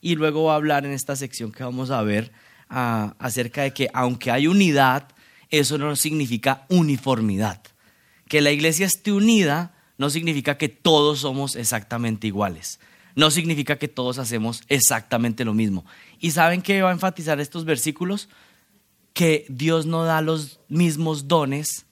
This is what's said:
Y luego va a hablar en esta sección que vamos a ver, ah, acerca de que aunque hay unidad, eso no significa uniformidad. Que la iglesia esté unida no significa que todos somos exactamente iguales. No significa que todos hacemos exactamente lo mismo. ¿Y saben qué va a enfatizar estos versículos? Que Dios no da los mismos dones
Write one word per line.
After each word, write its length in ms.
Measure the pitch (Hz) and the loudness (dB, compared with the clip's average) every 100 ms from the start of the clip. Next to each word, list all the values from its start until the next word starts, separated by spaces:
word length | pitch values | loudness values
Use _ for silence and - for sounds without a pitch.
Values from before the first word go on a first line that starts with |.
Y 140 | 170 165 | -2 0
luego 300 | 156 151 160 | 0 2 2
va 80 | |
a 20 | 151 | 2
hablar 280 | 151 143 | 2 0
en 100 | 139 | -2
esta 220 | 139 - 139 | -8 -6 -8
sección 360 | 135 - 113 | -8 -10 -10
que 120 | - | -10
vamos 280 | 127 127 127 | -10 -6 -4
a 100 | 113 | -2
ver, 300 | 107 104 117 - _ _ _ | 0 0 -4 -12 _ _ _
ah, 440 | 127 123 113 107 - | -4 -2 -2 -4 -6
acerca 420 | 127 113 120 131 | -8 -4 -6 -4
de 100 | 139 | -4
que 160 | 135 131 | -2 -4
aunque 380 | - 127 123 131 | 0 -2 -2 -2
hay 160 | 123 147 | 2 4
unidad, 600 | 190 190 143 135 131 - _ _ _ _ | 6 6 6 4 4 -4 _ _ _ _
eso 260 | 151 131 147 | 0 0 0
no 180 | 147 143 | -2 -2
significa 720 | 156 156 135 117 139 131 - | -2 -2 -2 0 0 0 2
uniformidad. 920 | 180 160 139 - 123 110 95 107 - - _ _ _ _ _ _ | 2 4 2 0 0 0 0 -2 -4 -20 _ _ _ _ _ _
Que 140 | 151 | 2
la 80 | 147 | 2
iglesia 380 | 147 156 156 190 | 2 0 0 -2
esté 240 | - - | -2 -2
unida 640 | 202 214 226 175 143 175 _ _ _ | 2 4 4 4 0 -4 _ _ _
no 100 | 139 | -4
significa 480 | 151 165 147 131 143 | -2 -2 -2 -2 -2
que 120 | 151 | -4
todos 500 | - - 156 147 147 | 0 4 4 4 0
somos 360 | 139 135 139 131 | -4 -4 -6 -4
exactamente 680 | 117 117 98 120 117 110 110 | -4 -4 -6 -6 -4 -4 -4
iguales. 540 | 98 101 80 - - _ _ _ | -2 -4 -4 -12 -16 _ _ _
No 160 | - 156 | 2 2
significa 480 | 151 165 156 139 147 | 2 -2 -2 -2 -4
que 120 | 151 | -4
todos 280 | - 127 127 | -6 -6 -4
hacemos 460 | 120 117 110 117 - | -4 -4 -4 -6 -2
exactamente 760 | 139 - 117 - 120 117 113 120 | 2 2 0 -2 -2 0 -2 -2
lo 80 | |
mismo. 320 | 107 107 95 - - - _ | 0 0 -2 -8 -20 -20 _
¿Y 120 | 170 | -4
saben 320 | 160 170 180 | 2 2 2
qué 180 | 185 196 | 0 2
va 80 | 185 | 2
a 40 | |
enfatizar 460 | 175 185 180 156 147 | 0 -2 -4 -4 -2
estos 240 | 143 175 | -2 -6
versículos? 640 | 160 143 151 151 180 202 - _ _ _ _ _ _ _ _ | -4 -2 -2 -4 -4 -6 -10 _ _ _ _ _ _ _ _
Que 320 | - 170 151 151 | 0 2 2 -2
Dios 380 | 131 156 165 160 | -4 0 0 0
no 200 | 165 165 | -2 0
da 160 | 160 | 0
los 380 | 156 160 147 - _ | 0 -2 -4 -16 _
mismos 580 | 156 175 151 160 147 139 | 2 2 2 -2 -2 2
dones 580 | 170 143 139 151 - - | 2 2 -2 -4 -8 -14